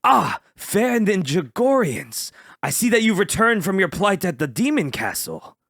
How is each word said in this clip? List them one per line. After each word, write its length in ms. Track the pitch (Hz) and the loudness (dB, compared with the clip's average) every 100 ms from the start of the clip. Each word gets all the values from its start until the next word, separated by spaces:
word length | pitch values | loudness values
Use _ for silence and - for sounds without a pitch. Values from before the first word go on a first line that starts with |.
Ah, 360 | - 262 156 - _ | 4 2 2 -4 _
fair 440 | _ - 202 247 240 | _ -4 0 2 2
Ninjagorians, 1300 | 208 196 143 156 139 - 247 269 196 113 - - - - - - | 2 0 0 -2 -2 0 2 4 2 -2 -8 -12 -12 -14 -20 -8
I 80 | 127 | -4
see 180 | - 240 | -2 2
that 140 | 233 | 2
you've 160 | 226 190 | 2 2
returned 440 | 196 - 226 226 | 0 2 2 2
from 140 | 165 190 | 0 0
your 100 | 180 | 0
plight 380 | - 202 190 | 0 0 0
at 140 | 185 120 | -2 -4
the 80 | 147 | -4
Demon 420 | 120 254 294 156 | -2 0 0 -2
Castle. 680 | - 107 87 - 80 - _ | -4 -6 -6 -8 -12 -14 _